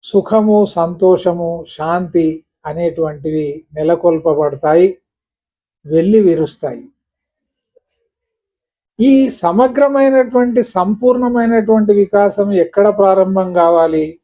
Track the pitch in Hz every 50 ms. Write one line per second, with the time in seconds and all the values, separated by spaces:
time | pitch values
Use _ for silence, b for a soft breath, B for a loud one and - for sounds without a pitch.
0 | _ - - 202 - - 214 220 214 214 208 208 208 196 - 180 165 170 175 170
1 | 196 190 185 180 180 180 170 175 170 170 170 165 160 - - - 151 160 170 180
2 | 180 165 - 175 165 160 156 160 _ _ _ _ _ 156 147 165 170 170 165 165
3 | 160 156 151 147 135 156 156 156 151 143 143 160 - _ 151 151 151 160 170 170
4 | 170 175 165 160 160 165 151 147 156 147 139 135 - 151 156 170 180 196 185 _
5 | _ _ _ _ _ _ _ _ _ _ _ _ _ _ _ _ _ 147 151 165
6 | 165 190 214 220 208 180 165 160 160 143 - _ - 135 123 117 - - _ _
7 | _ _ _ _ _ _ _ _ _ _ _ _ _ _ _ 508 _ _ _ _
8 | _ _ _ _ _ _ _ _ _ _ _ _ _ _ _ _ _ _ _ -
9 | 220 269 269 269 269 247 - - - 170 175 208 254 254 247 285 285 277 277 277
10 | 269 269 269 262 254 240 254 247 247 247 233 247 220 - - 190 180 196 214 208
11 | 247 247 247 247 247 247 240 240 233 226 233 226 214 208 220 220 214 208 202 202
12 | 202 190 - 202 202 202 196 - 202 202 202 185 165 165 - 202 202 208 202 208
13 | 196 190 190 190 190 190 190 190 185 185 180 175 170 170 170 170 165 165 160 156
14 | 156 156 165 _